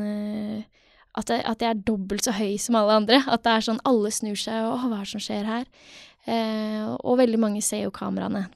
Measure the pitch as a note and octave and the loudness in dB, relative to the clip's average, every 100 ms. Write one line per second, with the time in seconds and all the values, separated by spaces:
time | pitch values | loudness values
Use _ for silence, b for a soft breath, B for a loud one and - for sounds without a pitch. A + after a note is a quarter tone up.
0 | G#3 G#3 G#3 G#3+ G#3 G#3+ A3 b b b | -4 -4 -6 -6 -6 -8 -10 b b b
1 | b - - A#3 - A3 A#3 A3 G3 G#3+ | b -8 -2 -2 0 -2 -2 0 -2 -2
2 | F#3+ G3+ - G3+ G#3 G#3 - A3+ G#3 A3 | -2 -2 -2 0 -2 -2 0 2 6 4
3 | G#3+ B3+ C4+ A#3 A#3 A3 A3 A3 C4+ A#3+ | 6 6 6 2 4 2 2 0 2 2
4 | G#3 - G#3+ G3+ - A3+ A3+ B3 B3+ G#3 | 2 -2 -4 -4 -4 -2 -2 -2 -2 -4
5 | G3 G#3 - G#3+ G#3 A#3 C4 B B B | -6 -8 -6 -4 -2 -4 -6 B B B
6 | B B - A#3 A3 G#3+ G#3+ G#3+ G#3+ B3 | B B -4 -2 -2 -2 -4 -4 -4 -4
7 | - B3 B3 A3+ A3 G#3 G#3+ G#3+ G3+ - | 2 4 4 4 2 0 -2 -2 -4 -6
8 | G3+ F#3+ G3 G3+ F#3+ | -6 -4 -2 -4 -6